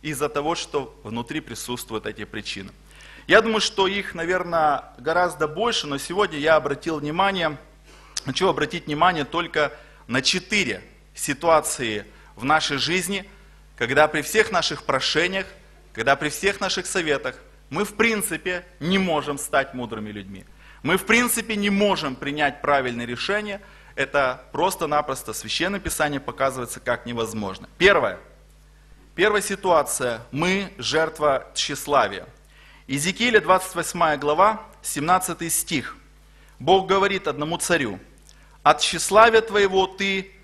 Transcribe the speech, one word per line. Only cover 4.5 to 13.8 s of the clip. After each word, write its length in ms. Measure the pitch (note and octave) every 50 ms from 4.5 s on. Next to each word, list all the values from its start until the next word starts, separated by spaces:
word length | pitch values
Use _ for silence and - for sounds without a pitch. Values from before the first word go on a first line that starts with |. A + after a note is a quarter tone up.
| E3+ E3 D#3 D3+ C#3+ - - - - -
гораздо 480 | A#2+ D3 E3 F3 F3+ F3 D#3 D3 D#3
больше, 400 | D3+ D3+ D#3+ A3 A#3+ A3 - -
но 100 | D3+ C#3
сегодня 400 | C#3 - - E3+ G3 G#3 F3+ D#3
я 180 | D3 C#3+ D#3 D#3+
обратил 440 | D#3 C3+ C#3+ C#3+ C#3 - E3+ D#3+ D3+
внимание, 580 | C#3+ D3 D#3 F3 F#3+ G3 G3 F#3 E3+ D#3 D3+ C3+ - - - - - - - - - - - - -
хочу 240 | - C3 - F#3
обратить 380 | G3 - - D#3 D3 - F3 D3
внимание 400 | - D3 D3 E3 F#3 F3+ D#3+ C#3
только 480 | B2+ - E3 E3+ D#3+ - D#3 D3+ C3+ - - - - - - -
на 160 | - A#2 C3
четыре 600 | C#3 - - F#3 - - G#3+ G#3 F3+ B2+ G2+ F#2 - - - - - - -
ситуации 920 | - - - C#3+ - - E3+ D#3+ D#3 - - - - B2+ A2+ G#2+ G#2 - - - - - - -
в 100 | - A2+
нашей 320 | C#3 D#3 D#3 D3+ - D3
жизни, 500 | C3+ - D3 E3+ F#3 F3 F3 G3+ G3 F#3 - - - - - - - - - -
когда 300 | -